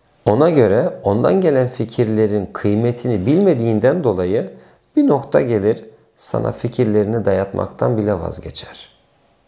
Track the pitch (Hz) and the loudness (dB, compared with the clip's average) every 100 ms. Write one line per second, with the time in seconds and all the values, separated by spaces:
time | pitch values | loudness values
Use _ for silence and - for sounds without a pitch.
0 | _ _ - 107 165 151 107 104 175 - | _ _ 0 4 4 4 4 4 0 -2
1 | 101 104 127 190 180 135 123 - 110 - | 0 2 2 2 2 2 0 -4 -4 -2
2 | 110 107 107 104 92 - 104 104 120 120 | 0 2 2 0 -4 -4 0 0 0 -2
3 | 123 107 98 165 202 131 113 107 120 175 | -2 -2 2 2 4 2 2 2 2 2
4 | 139 92 90 110 190 - - _ _ 302 | 0 0 0 -2 -4 -12 -20 _ _ 0
5 | 285 139 - 147 131 110 101 117 - - | 2 0 0 -4 0 0 0 -2 -8 -20
6 | _ - - 113 113 - 127 127 113 104 | _ -10 -6 -4 -4 -6 -6 -2 0 0
7 | 101 117 101 95 98 95 98 - 123 113 | 0 -2 0 -2 -2 -4 -6 -4 -2 0
8 | 104 92 85 - - - - - - _ | -2 -2 -4 -8 -10 -10 -10 -14 -20 _
9 | _ _ _ _ | _ _ _ _